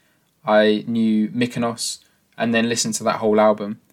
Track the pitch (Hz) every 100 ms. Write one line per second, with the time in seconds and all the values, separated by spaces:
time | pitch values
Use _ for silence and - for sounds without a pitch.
0 | _ _ _ _ 107 107 107 107 101 117
1 | 113 107 107 120 120 123 117 113 - -
2 | _ _ _ - 113 113 117 113 117 107
3 | 110 - 110 107 107 104 104 113 _